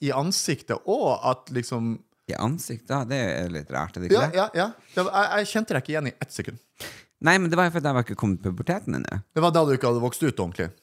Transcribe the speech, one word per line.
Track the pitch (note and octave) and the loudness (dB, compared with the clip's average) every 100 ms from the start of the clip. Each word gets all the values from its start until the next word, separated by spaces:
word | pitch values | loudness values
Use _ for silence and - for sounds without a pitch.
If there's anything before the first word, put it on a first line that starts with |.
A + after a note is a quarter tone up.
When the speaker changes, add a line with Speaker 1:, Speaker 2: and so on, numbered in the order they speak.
| C#3+ | -2
Speaker 1:
i | |
ansiktet, | C3 D#3+ - - C3+ - A2 - | 0 0 0 -2 -4 -4 -4 0
og | B3+ E3+ G#2+ B2+ | 0 2 2 0
at | B2+ - | -2 -4
liksom | B2+ A#2 B2 A2+ A2+ _ _ - | -6 -4 -2 -2 -4 _ _ -10
Speaker 2:
I | - | -4
ansiktet? | A2+ E3 - A2+ - C#3 A#2+ | -2 -2 -6 -10 -4 -4 -2
Det | C#3 | -2
er | G2+ C2 F2 | -2 -2 -4
litt | D#2+ D2 | -6 -6
rart, | C2+ D#2 - | -6 -6 -4
er | F2+ | 2
det | |
ikke | G#3+ | 2
Speaker 1:
Ja, | D#3+ | 2
Speaker 2:
det? | F3+ | 0
Speaker 1:
ja, | G#3+ E3+ | 0 0
ja. | G#3 - _ | -2 -4 _
Det | F3+ F#3 | -2 0
var, | F#3+ | 2
jeg, | G#3 G#3 | 2 0
jeg | G3 A3 | 0 -2
kjente | A3 | -2
deg | D3 | -2
ikke | - D3+ | -2 -2
igjen | C3+ | -4
i | - | -6
ett | - - | -10 -8
sekund. | - A2+ _ - - - - - D#3+ | -10 -10 _ -16 -16 -16 -20 -2 4
Speaker 2:
Nei, | F#3+ | 4
men | F3 | 4
det | E3+ | 4
var | F3 | 2
jo | E3 | 2
fordi | C#3+ | 0
jeg | B2+ | 0
var | A2+ | 0
ikke | G2+ | 0
kommet | G#2 F2+ G2 | 0 2 -2
på | |
puberteten | F2+ - G3+ G3+ C2+ | -4 -4 -4 -2 -4
ennå. | - G2 - | -4 -6 -4
Speaker 1:
Det | D#3+ E3+ | 2 4
var | E3 | 6
da | D3+ | 4
du | |
ikke | C3 B2 | 4 2
hadde | A#2+ B2 | 2 0
vokst | - D3+ | 0 0
ut | A2+ | 0
ordentlig. | F2 F2+ F2 - | -4 -4 -6 -8